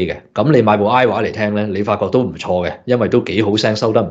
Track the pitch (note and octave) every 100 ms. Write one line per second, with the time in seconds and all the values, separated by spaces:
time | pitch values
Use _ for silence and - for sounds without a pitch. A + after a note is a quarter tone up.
0 | F2 D2+ - - B2 C#3 A2 G#2 G2+ B2
1 | B2+ G2+ G#2 F2+ G#2+ G#2 G#2+ F#2+ G#2 G2+
2 | F#2+ B2 F3 D#2 - F2+ E2+ D#2 - B2
3 | G2+ A#2+ A2+ F#2+ G2+ G#2+ A2+ G#2+ A#2 A2+
4 | F#2